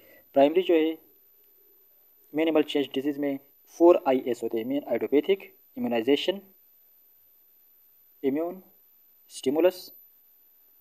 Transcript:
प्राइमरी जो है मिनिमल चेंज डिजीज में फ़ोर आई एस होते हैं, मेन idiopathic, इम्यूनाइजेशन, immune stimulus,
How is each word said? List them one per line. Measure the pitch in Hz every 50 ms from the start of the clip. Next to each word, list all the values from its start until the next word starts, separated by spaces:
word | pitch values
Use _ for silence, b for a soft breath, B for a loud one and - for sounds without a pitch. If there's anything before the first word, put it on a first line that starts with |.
| b b b b b b
प्राइमरी | - 139 139 147 160 185
जो | 180 185 175
है | 160 156 160 160 - _ _ _ _ _ _ _ _ _ _ _ _ _ _ _ _ _ _ _ _ _ _ _ _ _ _ -
मिनिमल | 147 160 165 156 156
चेंज | 143 147 - 147 135 127 -
डिजीज | 135 131 147 143 143
में | 143 143 139 135 _ _ _ _ _ _ - -
फ़ोर | 165 175 175 170 - 135
आई | 131 131 131
एस | 131 117 -
होते | 117 113 - 113
हैं, | 110
मेन | 127 139 143
idiopathic, | - - 117 110 110 - 135 147 147 - 196 196 - - _ _ _ _ - 123
इम्यूनाइजेशन, | 120 120 120 - 110 135 143 139 - - 190 202 - - _ _ _ _ _ _ _ _ _ _ _ _ _ _ _ _ _ _ _ _ _ _ _ _ _ _ _ _ _ _ _ _ _ _ -
immune | 135 135 156 165 175 185 190 - _ _ _ _ _ _ _ _ _ _ _ _ - -
stimulus, | - - 127 143 160 170 185 180 - - - _ _ _ _ _ _ _ _ _ _ _ _ _ _ _ _ _ _